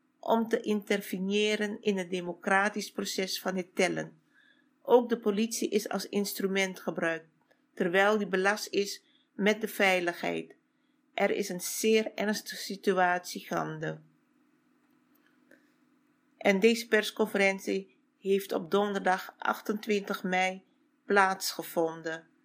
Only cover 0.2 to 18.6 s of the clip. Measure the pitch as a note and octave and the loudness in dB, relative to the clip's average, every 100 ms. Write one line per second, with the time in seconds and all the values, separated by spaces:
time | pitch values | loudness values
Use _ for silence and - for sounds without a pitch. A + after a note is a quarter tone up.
0.2 | - A3+ A3+ - - G#3 G3+ G3+ G3 F#3+ | 0 2 2 -2 0 -2 0 -2 -2 -4
1.2 | F#3+ G#3 G#3+ G#3+ G#3 G#3 G#3+ F#3+ F3 F#3 | 0 2 2 0 -2 -2 -2 0 -2 -4
2.2 | F3 E3+ - F#3+ G3+ G#3 G3 - G3 - | -6 -6 0 2 2 -2 -8 -8 -6 -4
3.2 | F#3+ - F#3+ F#3+ F3+ - F3+ D#3+ D#3+ - | -4 -4 -4 -4 -6 0 0 0 -8 -12
4.2 | _ _ _ _ _ _ - B3 A3+ A#3 | _ _ _ _ _ _ 4 4 4 -2
5.2 | G#3+ G3+ A#3 - - G#3+ - G3 - G#3 | 0 0 0 -2 -2 -2 -2 -6 -4 -4
6.2 | G3+ - G3 F#3+ F#3+ F#3 - E3+ E3+ D#3+ | -4 -2 -2 0 -2 -4 -8 -4 -2 -4
7.2 | D#3+ _ _ _ _ - F3+ F#3 G3 G#3+ | -8 _ _ _ _ -4 0 4 4 2
8.2 | G3 F#3+ G3 G#3+ - - G3+ - _ _ | 0 0 0 0 -2 -2 -2 -6 _ _
9.2 | _ - G3 A3 G#3 - G3 F#3 F3 E3+ | _ -2 0 0 -2 0 2 2 0 -4
10.2 | F3 E3 E3 - _ _ _ _ _ - | -4 -6 -8 -16 _ _ _ _ _ 0
11.2 | G3+ - G3 F3+ - - A3 A3 A3 - | 0 0 -4 -6 -6 -2 4 4 2 -2
12.2 | G3+ G#3 - - - F#3+ - F#3 F3+ F3+ | -2 -2 -6 -12 -10 -4 0 2 2 2
13.2 | - G3 - E3+ D#3 D#3 D#3 D#3 _ _ | -4 -12 -6 -4 -4 -6 -8 -10 _ _
14.2 | _ _ _ _ _ _ _ _ _ _ | _ _ _ _ _ _ _ _ _ _
15.2 | _ _ _ - _ _ _ _ _ _ | _ _ _ -20 _ _ _ _ _ _
16.2 | _ - - F#3+ A3 A#3 - G#3+ G#3 - | _ 0 4 6 6 6 2 0 0 -2
17.2 | G#3+ G3 G3 G3 G3+ G3 G3 _ _ _ | 0 4 2 2 -2 -4 -4 _ _ _
18.2 | F#3+ G3 G3 - | 0 0 0 -6